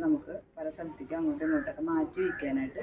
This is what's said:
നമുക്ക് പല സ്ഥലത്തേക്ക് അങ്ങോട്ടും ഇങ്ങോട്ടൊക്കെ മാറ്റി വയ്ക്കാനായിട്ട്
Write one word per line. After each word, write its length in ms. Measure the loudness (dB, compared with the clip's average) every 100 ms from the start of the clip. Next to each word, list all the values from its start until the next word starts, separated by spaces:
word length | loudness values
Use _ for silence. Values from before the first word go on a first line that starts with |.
നമുക്ക് 300 | 4 4 2 -10 -10 -8
പല 100 | -8
സ്ഥലത്തേക്ക് 400 | -6 -10 -10 -6 0
അങ്ങോട്ടും 260 | 0 2 2
ഇങ്ങോട്ടൊക്കെ 360 | 2 0 -2 0
മാറ്റി 320 | 2 0 0
വയ്ക്കാനായിട്ട് 560 | 0 0 0 0 0 -4